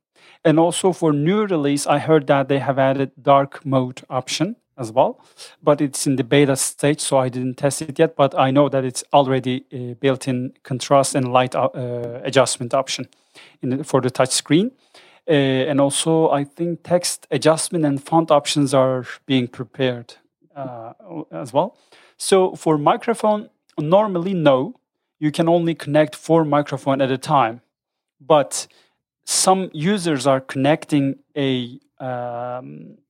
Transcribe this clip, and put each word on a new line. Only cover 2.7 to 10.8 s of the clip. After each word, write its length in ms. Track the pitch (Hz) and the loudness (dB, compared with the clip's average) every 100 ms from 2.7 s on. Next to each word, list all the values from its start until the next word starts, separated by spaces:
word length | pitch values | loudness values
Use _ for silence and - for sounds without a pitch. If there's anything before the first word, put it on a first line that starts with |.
| 135 | 0
added 320 | 135 135 135 - | 0 0 -4 -2
dark 440 | 135 139 139 - 139 | 2 4 2 -6 -2
mode 360 | 131 127 - - | -2 -2 -8 -8
option 460 | 131 - - 180 240 _ - | -8 -6 -4 -4 -6 _ -14
as 140 | 113 | -4
well, 280 | 117 214 - _ - - _ | 0 0 -2 _ -20 -20 _
but 160 | 156 143 | 0 0
it's 260 | 143 - 147 | 0 -4 -2
in 120 | 131 | -2
the 60 | |
beta 320 | 117 143 143 131 | 2 4 4 2
stage, 440 | - - 143 151 | -4 -2 -2 -2
so 180 | - 135 | 0 0
I 120 | 127 | 0
didn't 260 | 123 127 123 | -4 -8 -4
test 260 | 139 - | -4 -4
it 160 | 156 135 | -4 0
yet, 180 | 160 156 | 0 2
but 220 | 135 - | 0 2
I 140 | 135 | 2
know 160 | 139 139 | 4 2
that 140 | 135 | 0
it's 220 | 131 - - | -4 -8 0
already, 520 | 143 131 131 127 127 - | 2 2 0 -2 -6 -8
uh, 200 | 135 123 120 | -12 -12 -4
built-in 580 | 135 131 139 123 127 - | -2 -2 -4 -6 -6 -12
contrast 520 | - 127 | -12 -8